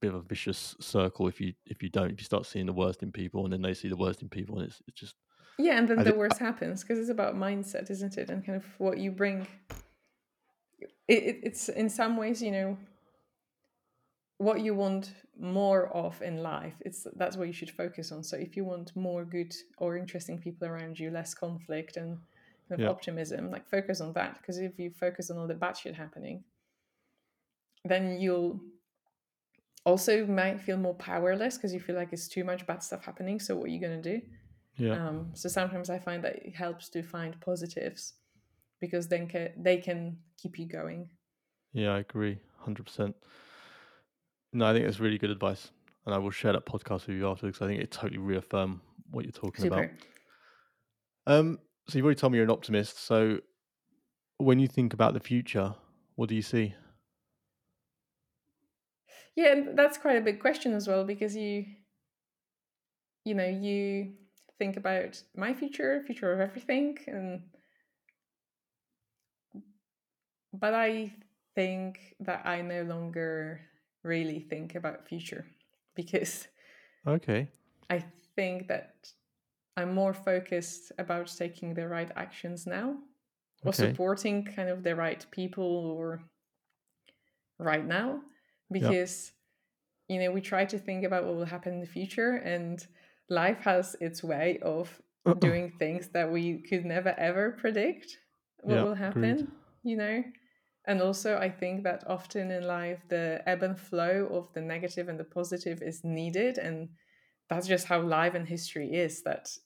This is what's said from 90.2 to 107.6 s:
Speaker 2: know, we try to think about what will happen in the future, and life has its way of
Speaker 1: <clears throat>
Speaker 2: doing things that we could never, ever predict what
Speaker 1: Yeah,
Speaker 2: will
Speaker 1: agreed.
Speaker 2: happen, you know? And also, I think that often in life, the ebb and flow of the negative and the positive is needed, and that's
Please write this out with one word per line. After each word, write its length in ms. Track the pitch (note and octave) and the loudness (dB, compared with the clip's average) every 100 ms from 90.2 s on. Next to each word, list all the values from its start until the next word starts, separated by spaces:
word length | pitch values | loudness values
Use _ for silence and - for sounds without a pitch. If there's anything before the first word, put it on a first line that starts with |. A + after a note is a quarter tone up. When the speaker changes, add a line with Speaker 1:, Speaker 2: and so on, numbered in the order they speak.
Speaker 2:
know, 100 | F3+ | 0
we 80 | F#3+ | 0
try 240 | F#3+ F#3+ | 0 2
to 140 | G3 G#3 | 2 0
think 260 | G3 F#3+ | -4 -2
about 200 | F#3 F#3 | 0 0
what 120 | F3 E3+ | 0 -2
will 80 | |
happen 300 | E3+ F3 F3+ | -4 -4 -6
in 60 | F3+ | -6
the 60 | E3+ | -6
future, 460 | F3 F#3+ - A#3 B3 | -8 -6 0 2 0
and 500 | - F3 E3+ F3 - _ _ _ - | 0 -2 -4 -8 -10 _ _ _ -2
life 300 | F3 F3 G#3+ | 4 4 4
has 340 | G#3 F#3 F#3 - | 4 4 4 -2
its 220 | E3+ E3+ | -6 -4
way 340 | E3 D3 E3 - | -2 2 2 2
of 380 | E3 D#3+ E3+ - _ _ | 0 -2 -4 -10 _ _
Speaker 1:
<clears throat> 140 | F#3 F3+ | 4 6
Speaker 2:
doing 320 | E3+ E3+ F3 E3+ | 6 4 0 -2
things 300 | D#3 F3 F3+ | -2 -2 -2
that 220 | F3 D#3+ | 0 2
we 260 | E3+ E3+ E3 | 2 0 -2
could 220 | - F#3+ | -2 -2
never, 260 | F3 E3+ F#3 - | 0 0 2 2
ever 340 | E3 F#3 G#3+ | 2 2 0
predict 640 | A#3 A#3 G#3+ B3+ F#4 - - _ _ _ _ | 0 0 2 2 0 -8 -20 _ _ _ _
what 140 | G3+ A2 | 2 4
Speaker 1:
Yeah, 60 | |
Speaker 2:
will 120 | - G3 F#3+ | 4 0 -2
Speaker 1:
agreed. 280 | - A3+ C4+ | 2 2 2
Speaker 2:
happen, 140 | C#4 - - _ | 0 -8 -20 _
you 120 | B3 A3 | -4 -2
know? 280 | G#3 A3 B3 - _ _ _ _ - | 0 -2 -4 -8 _ _ _ _ 0
And 140 | G3 | 4
also, 360 | F#3 F#3+ G#3+ G3+ | 4 2 2 2
I 120 | F#3+ | 2
think 340 | F#3 F3+ F#3+ | 0 -2 0
that 200 | G3 - - | 0 -2 -2
often 420 | F3+ - G#3 F#3 | -4 -4 -4 -2
in 140 | F#3 F3 | -2 -2
life, 360 | F3 F3 F3 - | -2 -2 -6 -2
the 340 | E3+ E3 D#3+ - | 0 0 0 2
ebb 160 | F3+ | 2
and 160 | F#3 F#3 | 2 -2
flow 480 | - E3+ E3+ F#3+ G3 | -2 0 4 4 2
of 200 | E3+ F3 | -2 -4
the 60 | - | -6
negative 480 | D#3+ E3 F3 F3 F3 | -4 -4 -4 -4 -6
and 120 | D#3+ | -6
the 40 | |
positive 560 | D#3+ F3+ F3 F3+ F3 E3+ | -6 -6 -4 -4 -4 -6
is 200 | E3 E3 | -6 -6
needed, 560 | E3 D#3+ E3 F3+ B3 B3+ | -4 -2 -2 0 0 0
and 300 | E3 D#3+ E3 - _ _ _ _ - | -4 -6 -8 -14 _ _ _ _ -4
that's 200 | E3+ | -2